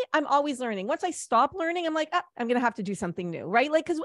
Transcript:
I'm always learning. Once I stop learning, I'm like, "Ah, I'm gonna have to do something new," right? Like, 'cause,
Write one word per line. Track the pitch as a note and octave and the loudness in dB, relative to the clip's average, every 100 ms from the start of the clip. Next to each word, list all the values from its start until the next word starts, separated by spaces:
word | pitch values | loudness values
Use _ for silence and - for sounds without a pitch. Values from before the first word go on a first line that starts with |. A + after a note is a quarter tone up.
| B4+ | 0
I'm | D#4 D4 | 0 2
always | C#4+ D4 B3 | 2 2 -2
learning. | A#3+ G3+ G3+ | -4 -4 -2
Once | E4 | -2
I | F4+ | -4
stop | - - A#3 C#4 | -6 2 4 4
learning, | F#4+ E4 F4 E4 | 0 -2 -2 -2
I'm | |
like, | D#4 D#4 | -2 0
"Ah, | F4 - - | -2 -4 -6
I'm | A#3 | 0
gonna | B3 | 2
have | A#3+ A3 | 2 0
to | |
do | G3 | -6
something | F#3 F3 E3+ F3+ | -4 -4 -4 -6
new," | D#3+ | -6
right? | C3+ A3+ D4 | 0 2 4
Like, | D#4 | 2
'cause, | D#4+ D#4+ | 2 -2